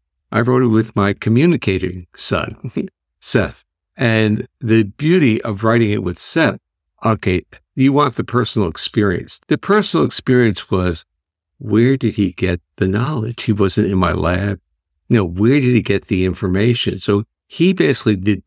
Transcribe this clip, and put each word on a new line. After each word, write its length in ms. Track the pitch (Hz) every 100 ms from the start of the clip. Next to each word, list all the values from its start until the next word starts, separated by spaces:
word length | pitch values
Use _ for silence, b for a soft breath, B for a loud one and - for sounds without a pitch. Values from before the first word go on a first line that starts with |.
| _ _ _
I 80 | 110
wrote 220 | 117 127
it 60 | 127
with 260 | 107 113 -
my 160 | 101
communicating 920 | 98 - 117 165 156 - 95 92 90 87 -
son, 540 | - 85 - - 127
<laughs> 460 | - 190 _ _ _
Seth." 440 | - 117 90 - _ _ _ -
And 500 | 120 113 107 107 - _
the 240 | 117 113
beauty 560 | 104 - 151 180 139 110
of 220 | - 98
writing 260 | 110 117 110
it 120 | 104
with 160 | 92 90
Seth, 400 | - 165 143 95 _ _ _ _
okay, 380 | 113 107 - 92 - - _
you 180 | - 135
want 240 | 139 143 110
the 80 |
personal 440 | - 120 120 - 92
experience. 720 | 78 - - 101 87 - - -
The 80 | 147
personal 460 | - 208 196 165
experience 640 | 135 - - 127 120 95 -
was, 340 | 98 90 82 - _ _ _ _ -
where 380 | 117 107 123 135
did 180 | 117 -
he 160 | 95
get 280 | - 90 90 _ -
the 100 | 95
knowledge? 560 | 101 131 147 113 117
He 80 | -
wasn't 380 | 104 98 - 104
in 60 | 95
my 140 | 87
lab. 480 | 85 82 90 101 95 _ _ _ _ -
You 80 | 120
know, 80 |
where 300 | 90 87 110 147
did 140 | 123
he 60 | 123
get 260 | - 101 -
the 200 | 95 92
information? 720 | 90 95 92 113 120 - 95
So 260 | - 101 107 _ _
he 260 | - 175
basically 440 | 185 160 131 - 101
did 260 | 95 98